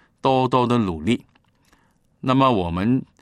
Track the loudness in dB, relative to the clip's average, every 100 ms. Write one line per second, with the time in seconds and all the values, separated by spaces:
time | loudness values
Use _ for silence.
0 | _ _ -2 0 2 0 2 0 0 -4
1 | -2 -4 -4 _ _ _ _ _ _ _
2 | _ _ -2 2 2 2 -2 -2 0 -2
3 | -4 _